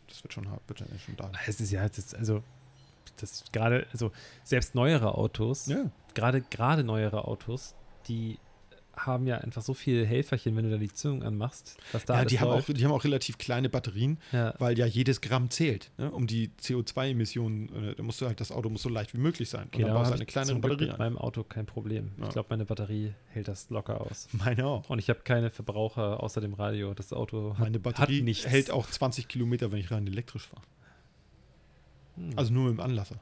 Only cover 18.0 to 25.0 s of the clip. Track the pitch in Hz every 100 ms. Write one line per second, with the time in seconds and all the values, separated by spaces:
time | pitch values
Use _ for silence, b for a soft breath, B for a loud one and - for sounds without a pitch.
18 | 113 - 127 110 113 - 110 110 127 113
19 | 104 117 147 165 - 107 98 - 110 110
20 | 120 120 113 135 135 123 127 143 151 -
21 | 113 123 120 117 107 - 107 - 107 107
22 | 101 101 104 110 104 113 104 110 101 107
23 | 107 104 - 110 104 98 - 110 101 107
24 | 107 107 - 110 104 117 131 123 - 113